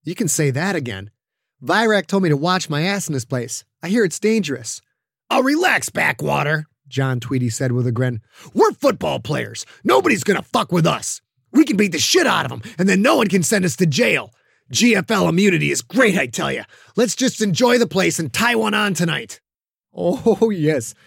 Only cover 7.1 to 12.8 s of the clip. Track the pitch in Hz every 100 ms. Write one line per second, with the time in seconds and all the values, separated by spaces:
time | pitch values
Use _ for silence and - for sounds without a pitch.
7.1 | 127 - 131 123 110 131 123 123 120 127
8.1 | 113 - - - - 427 - 277 190 156
9.1 | 135 113 135 110 110 - - - 508 359
10.1 | 220 160 180 - 240 208 175 160 131 -
11.1 | - _ _ _ 254 311 202 208 - -
12.1 | 370 277 165 135 120 - -